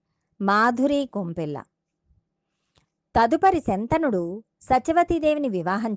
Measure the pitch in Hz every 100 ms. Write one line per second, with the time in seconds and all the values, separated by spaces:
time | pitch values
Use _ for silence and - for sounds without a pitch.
0 | _ _ _ - 196 208 240 240 269 285
1 | 269 202 170 170 156 139 - _ _ _
2 | _ _ _ _ _ _ _ _ _ _
3 | _ 220 233 320 381 339 - 196 233 320
4 | 302 190 170 208 - _ - 220 330 330
5 | 349 339 302 302 277 185 170 196 220